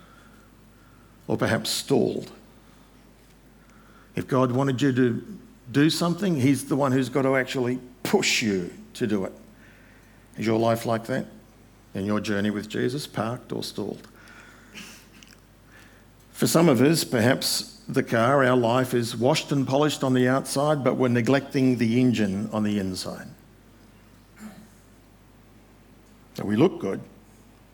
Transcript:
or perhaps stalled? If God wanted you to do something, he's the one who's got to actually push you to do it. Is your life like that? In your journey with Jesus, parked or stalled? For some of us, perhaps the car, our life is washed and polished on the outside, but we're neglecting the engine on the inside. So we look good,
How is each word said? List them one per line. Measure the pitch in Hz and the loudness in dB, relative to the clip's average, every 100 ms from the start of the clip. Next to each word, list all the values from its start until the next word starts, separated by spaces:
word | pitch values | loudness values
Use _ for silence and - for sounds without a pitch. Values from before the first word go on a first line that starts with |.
| - - - - - - - - - - - - - | -20 -20 -20 -20 -20 -20 -20 -20 -20 -20 -20 -16 -6
or | 110 | -2
perhaps | 120 110 - | -2 -2 -2
stalled? | - - 131 - - - - - - - - - - - _ - - - - - - - - - - | -6 0 0 0 -2 -10 -16 -20 -20 -20 -20 -20 -20 -20 _ -20 -20 -20 -20 -20 -20 -20 -20 -12 -10
If | - | -2
God | 127 131 | 2 2
wanted | 123 139 120 | 2 0 0
you | 143 | 2
to | 127 127 113 - - - - 123 | 2 2 0 -8 -16 -20 -20 -2
do | 127 156 | 2 2
something, | - 175 170 202 151 | 2 -2 0 -2 2
he's | 131 131 - | 2 2 0
the | 139 | 0
one | 139 | 2
who's | 131 123 | 2 0
got | 143 | 0
to | 135 135 | 2 2
actually | 127 139 123 127 - - | 0 -2 -2 -4 -8 -14
push | - 196 - - | 0 2 2 0
you | 110 95 87 - - - | 0 -2 -4 -10 -18 -6
to | 120 | -2
do | 101 | -2
it. | 92 - - - - - - - - - - - | -4 -10 -20 -20 -20 -20 -20 -20 -20 -20 -18 -4
Is | 110 | 0
your | 113 | 2
life | 117 113 123 | 2 0 -2
like | 113 - | -4 -4
that? | 131 - - - - - - - 101 | -6 -6 -14 -20 -20 -20 -20 -12 -6
In | 98 | -2
your | 104 | -2
journey | 98 101 104 | -2 -2 -2
with | 104 101 | -4 -6
Jesus, | 110 123 143 - | -4 -4 -4 -8
parked | - 110 123 - | -6 -6 -8 -10
or | 117 | -10
stalled? | - - 101 - - - - - - - - - - - - - - - - - - - - - - - - | -8 -8 -8 -10 -16 -20 -20 -20 -20 -20 -20 -20 -20 -20 -20 -20 -20 -20 -20 -20 -20 -20 -20 -20 -20 -20 -20
For | - 147 | -4 2
some | 156 170 | 4 6
of | 117 | 6
us, | 139 165 | 4 2
perhaps | - 123 117 - - - - - - | 0 2 2 2 -2 -4 -8 -14 -6
the | 131 | -4
car, | - 117 120 143 123 | 0 2 4 4 4
our | 127 | 4
life | 113 127 123 | 2 2 0
is | 123 117 117 | -2 -2 0
washed | 123 156 - | 0 0 0
and | 143 123 | -2 0
polished | 135 151 - | 2 0 0
on | 135 | 0
the | 127 127 | 2 2
outside, | 135 - 139 147 151 | 0 -2 -2 0 0
but | 123 139 | 0 0
we're | 127 | 2
neglecting | 120 120 139 135 143 131 120 | 2 2 0 0 0 2 2
the | 113 120 | 2 4
engine | 127 107 101 95 107 | 2 2 0 -2 -4
on | 110 | -2
the | 107 104 | -2 -2
inside. | 95 90 - - - - - - - - - - - - - - 214 - - - - - - - - - - - - - - - - - - - | -2 -6 -8 -12 -16 -20 -20 -20 -20 -20 -20 -20 -20 -20 -20 -20 -20 -20 -20 -20 -20 -20 -20 -20 -20 -20 -20 -20 -20 -20 -20 -20 -20 -20 -16 -8
So | - | -2
we | 107 | 2
look | 170 - | 2 0
good, | 95 92 - - - - - - - | -6 -6 -10 -20 -20 -20 -20 -20 -20